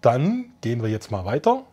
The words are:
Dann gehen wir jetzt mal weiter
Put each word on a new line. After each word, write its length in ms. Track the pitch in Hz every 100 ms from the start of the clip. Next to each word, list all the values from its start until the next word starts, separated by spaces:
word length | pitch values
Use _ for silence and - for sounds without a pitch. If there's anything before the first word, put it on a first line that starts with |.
Dann 500 | 120 123 160 247 247 _
gehen 220 | 113 120
wir 80 | 110
jetzt 200 | 110 -
mal 140 | 101
weiter 380 | 90 131 226 262 262